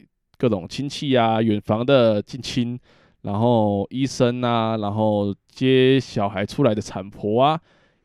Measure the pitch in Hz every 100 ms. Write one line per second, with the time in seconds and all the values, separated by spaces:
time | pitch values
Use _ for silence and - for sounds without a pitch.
0 | - _ _ - 123 98 82 - 139 -
1 | 147 127 113 110 113 104 - 110 127 135
2 | 113 104 - 131 - - 120 123 _ _
3 | _ _ 104 101 117 117 104 101 98 127
4 | 135 - 123 123 123 117 110 110 101 104
5 | 110 104 101 98 _ - 131 131 127 135
6 | - 120 101 95 104 - 131 107 - 98
7 | 95 - 104 113 139 160 - _ _ _